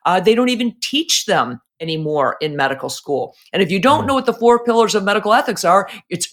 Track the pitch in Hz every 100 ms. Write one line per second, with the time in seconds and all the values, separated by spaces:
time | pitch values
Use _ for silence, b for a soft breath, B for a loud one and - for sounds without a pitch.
0 | - 185 180 226 247 247 240 - - 277
1 | 330 - - 170 120 120 _ - 165 160
2 | 151 151 131 - 156 143 135 135 135 -
3 | - 139 - b b 175 185 190 240 302
4 | 285 269 254 226 233 240 240 226 220 208
5 | 196 208 208 233 277 196 175 185 190 B
6 | - 175 -